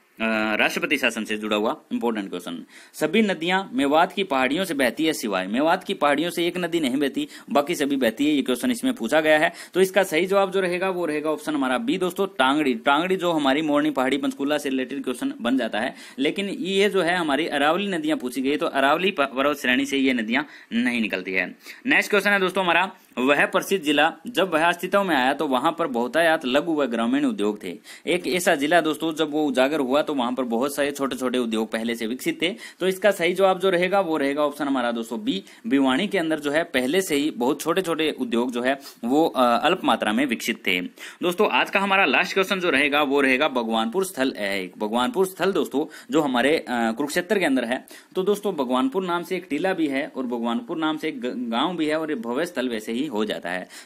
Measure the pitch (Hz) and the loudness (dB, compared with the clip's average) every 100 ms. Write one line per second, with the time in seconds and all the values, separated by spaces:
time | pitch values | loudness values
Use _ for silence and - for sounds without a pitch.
0 | _ - 113 110 110 107 143 180 170 139 | _ -6 -2 0 0 0 0 0 -2 0
1 | 123 113 104 107 107 107 110 156 _ 123 | 0 -2 -6 -6 -2 0 0 -4 _ -4
2 | 117 110 95 87 87 85 - - - - | -2 -2 -6 -10 -10 -12 -14 -20 -20 -4
3 | 156 214 208 165 170 190 190 123 139 156 | 0 2 2 0 0 -2 -2 -2 2 4
4 | 180 202 190 135 127 156 185 143 131 - | 2 0 -2 0 2 0 -2 0 0 2
5 | 156 147 113 92 92 117 156 185 - 190 | -2 0 -2 -2 -2 0 2 0 -2 0
6 | 147 143 170 170 170 175 170 165 139 135 | 2 2 0 -2 -2 -2 -2 0 0 0
7 | 139 143 147 - - 123 147 151 143 143 | 0 -2 -6 -10 0 0 0 -2 0 2
8 | 120 110 143 147 123 123 127 120 131 123 | 2 2 2 2 0 0 0 0 -2 -2
9 | 113 151 156 151 170 - - 180 185 196 | 2 2 6 4 4 -2 -4 0 2 4
10 | 185 156 185 196 196 185 185 180 190 180 | 2 0 2 2 2 0 0 -2 -2 -2
11 | 170 151 151 147 - 151 131 123 117 180 | -2 -2 -2 -4 -4 -2 0 0 0 -2
12 | 180 175 196 - 131 147 147 113 143 143 | -2 -2 -4 2 2 4 0 0 2 2
13 | 180 190 175 160 139 139 156 147 151 139 | 2 0 0 2 2 2 2 2 2 0
14 | 131 135 135 131 143 147 143 131 127 139 | 0 0 -2 -4 -2 -2 -2 -4 -4 -6
15 | 131 123 139 - 117 131 113 104 123 - | -6 -4 -6 -4 -2 0 0 -2 -4 -6
16 | - - 143 165 196 - 170 196 202 190 | -16 -4 -2 -2 -6 -6 -2 2 2 2
17 | 165 180 160 139 165 143 147 175 202 175 | 2 0 0 0 0 2 2 2 0 -2
18 | 151 143 123 131 131 147 165 139 135 160 | 0 -2 -2 -2 -2 0 0 2 2 4
19 | 185 190 139 123 139 143 123 127 139 139 | 2 0 0 2 0 0 0 0 2 2
20 | 135 123 110 127 147 - - 117 123 120 | 2 2 0 -2 -2 -12 -4 -2 0 0
21 | 107 92 92 92 90 - - - 127 165 | -2 -4 -2 -2 -2 -8 -20 -8 2 2
22 | 196 202 202 202 185 196 185 165 190 - | 4 2 4 2 2 0 2 2 2 -6
23 | _ - 127 143 196 185 - 196 147 147 | _ -2 2 4 4 0 0 -2 2 4
24 | 156 160 147 139 190 151 170 175 185 202 | 4 0 -6 -2 0 2 2 0 0 0
25 | 196 143 127 143 156 127 156 165 165 117 | 2 2 2 0 0 2 2 0 -2 0
26 | 123 147 165 160 131 135 170 151 135 113 | 0 2 2 2 2 0 2 0 0 0
27 | 117 135 143 104 104 104 92 85 - - | 0 2 0 0 -2 -2 -8 -12 -16 -12
28 | - 175 180 175 190 160 143 175 156 143 | -4 -2 0 0 2 2 4 4 2 -2
29 | 165 156 156 151 151 127 135 156 123 143 | -4 -2 -2 0 0 2 2 2 0 0
30 | 156 143 120 127 123 113 143 143 143 139 | 0 -2 -2 -2 -2 0 -2 0 -2 -2
31 | 135 123 127 123 117 110 110 113 117 117 | -4 -2 -2 0 0 -2 -2 -4 -4 -4
32 | 110 127 170 160 165 226 - - 185 185 | -6 -4 -4 -2 -4 -4 -14 -4 -4 2
33 | 208 196 170 180 190 185 190 175 180 196 | 0 2 0 4 4 4 2 2 2 2
34 | 180 156 139 143 147 143 143 135 120 117 | 2 0 0 0 -2 -2 -2 0 0 -2
35 | 113 113 107 190 - - 110 135 135 131 | -4 -4 -2 -4 -6 -12 0 2 4 2
36 | 202 190 160 156 147 151 165 127 127 180 | 0 0 0 -2 0 0 0 0 2 0
37 | 190 143 151 110 123 151 156 165 175 156 | 2 0 0 0 -2 0 0 -2 0 -2
38 | 156 - 123 117 127 120 123 139 - - | -2 -2 -2 0 0 -2 -2 -2 -6 -10
39 | 117 143 160 131 123 117 151 180 - - | 0 2 2 4 4 4 2 2 2 2
40 | 107 110 143 117 - 113 104 90 90 - | 0 0 0 -2 -4 -4 -2 -2 -2 -10
41 | - - 170 175 214 127 165 202 196 190 | -18 -4 -4 2 2 2 2 0 2 2
42 | 180 131 180 196 185 190 175 135 143 147 | 4 2 2 0 0 0 2 2 2 2
43 | 147 143 135 127 151 127 113 113 113 180 | 2 2 4 2 2 0 0 0 0 -2
44 | 185 - 131 - 101 98 92 - 104 117 | -4 -2 -2 -2 -4 -4 -6 -6 -4 0
45 | 123 151 185 185 180 180 117 131 156 - | 0 0 -2 0 0 0 -2 -2 -4 -8
46 | - 143 147 123 131 151 - 120 113 113 | 0 0 2 2 2 2 0 0 0 0
47 | 143 180 175 208 165 131 117 127 - - | -2 -2 0 0 2 0 0 -4 -8 -20
48 | - 185 190 202 208 160 123 127 131 180 | -8 -4 0 0 -2 -4 0 0 0 -2
49 | 185 175 165 185 - 143 185 180 151 135 | -2 -4 -4 -8 -6 -4 -2 0 0 -2
50 | 151 - 127 120 117 117 120 170 156 156 | -4 -6 -6 -4 -2 -4 -4 -4 -2 -2
51 | 156 127 123 113 120 117 160 175 151 156 | -6 -6 -6 -6 -4 -2 -2 -2 -2 -2
52 | 156 135 117 123 165 127 123 113 107 117 | -2 -6 -4 -4 -4 -4 -4 -4 -4 -4
53 | 151 107 107 82 85 90 90 - | -4 -2 -2 -4 -6 -6 -8 -16